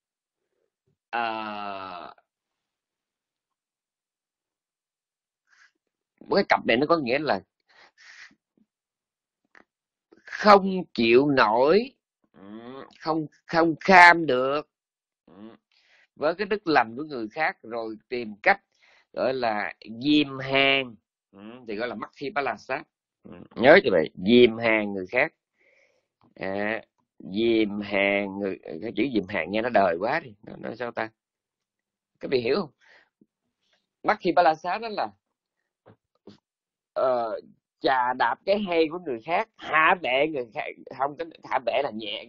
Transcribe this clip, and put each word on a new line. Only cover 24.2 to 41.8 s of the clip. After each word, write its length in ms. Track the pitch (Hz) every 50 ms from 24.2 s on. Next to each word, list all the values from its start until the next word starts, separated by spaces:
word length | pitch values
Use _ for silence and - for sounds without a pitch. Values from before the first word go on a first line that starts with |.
| 92
dìm 320 | 98 120 123 123 110 110
hàng 360 | 113 117 117 110 107 104 104 101
người 140 | 98 92
khác. 260 | 92 - 123 147 160 - _ _ _ _ _ _ _ _ _ _ _ _ _ _ _ _ _ _ _ _
À, 460 | - - 95 95 101 104 107 110 107 - _ _ _ _ _ _ _
dìm 600 | - 78 92 104 113 117 113 110 110 101 101 104
hàng 580 | 104 101 104 98 98 98 101 101 101 98 95 98
người, 200 | 101 95 92 - - 50 - 80
cái 100 | 92 117 101
chữ 120 | - 113 143 123
dìm 140 | 104 90
hàng 240 | 92 101 90 78 85
nghe 100 | 101 110
nó 80 | 113 123
đời 280 | 117 104 98 90 85 85
quá 200 | 98 117 147 165
đi, 140 | 156 127 101 _ -
nó, 100 | - -
nó 180 | - - 131 120
sao 160 | 113 123 117
ta? 180 | 113 110 110 113 - _ _ _ _ _ _ _ _ _ _ _ _ _ _ _ _ _ _ _ _ _
Các 120 | - -
vị 80 | 143 123
hiểu 160 | 117 117 139
không? 160 | 202 175 143 _ _ _ _ _ - _ _ _ _ _ _ _ _ _ _ _ _ _ _ _ _ _ _ _ _ -
Makhi 300 | - 214 - - 180 156
Palasa 420 | 180 175 160 156 156 - 180 180
đó 120 | 220 233 226
là, 180 | 208 165 120 107 101 _ _ _ _ _ _ _ _ _ _ _ _ _ _ - - _ _ _ _ _ _ - - _ _ _ _ _ _ _ _ _ _ _ _
ờ, 460 | - 117 131 127 123 117 110 101 82 - - _ _ _ _ _ _
chà 320 | - 151 135 127 123 123 127
đạp 220 | 127 123 117 131 - _
cái 140 | 190 202 214
hay 280 | 208 180 175 165 165 151
của 80 | 156 180
người 220 | 180 156 123 113
khác, 280 | 110 156 170 196 220 - _
hạ 400 | _ - - 151 160 156 165 190 180
bệ 260 | 160 123 127 135 147
người 200 | 160 160 135 123 113 101
khác, 120 | 151 - - 87 - - - -
không, 180 | - 135 143 147
cái 100 | 143 165 165 - - -
hạ 160 | - 104 131 123
bệ 160 | 117 107 127